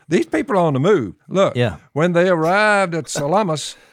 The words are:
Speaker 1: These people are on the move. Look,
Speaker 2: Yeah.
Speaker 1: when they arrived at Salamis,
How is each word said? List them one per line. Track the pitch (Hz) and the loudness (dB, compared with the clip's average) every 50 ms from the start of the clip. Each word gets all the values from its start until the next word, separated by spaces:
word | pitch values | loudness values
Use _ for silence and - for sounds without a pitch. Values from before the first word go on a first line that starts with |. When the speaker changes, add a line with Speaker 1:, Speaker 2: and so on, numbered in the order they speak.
| _ - | _ -2
Speaker 1:
These | 160 208 320 | 0 0 0
people | - - 311 - - 220 | 0 -2 -4 -4 -2 0
are | 185 | 0
on | 170 160 139 | 2 2 2
the | 127 | 0
move. | 139 196 214 160 113 92 - _ _ - | 2 2 2 2 0 -2 -8 _ _ -6
Look, | - - 196 147 - | -2 0 0 0 0
Speaker 2:
Yeah. | 120 123 101 76 71 - _ - | 0 -2 -2 -2 -6 -14 _ -4
Speaker 1:
when | 139 160 180 175 | -2 -2 0 2
they | 170 180 190 | 2 2 2
arrived | 180 160 156 165 185 208 214 214 208 196 196 180 165 | 2 2 2 0 2 2 2 2 2 2 0 0 -2
at | 160 139 - | -6 -8 -6
Salamis, | - 156 143 143 175 208 220 175 156 139 - - - - _ _ | -6 -4 -2 0 0 0 0 0 -2 -4 -6 -10 -14 -16 _ _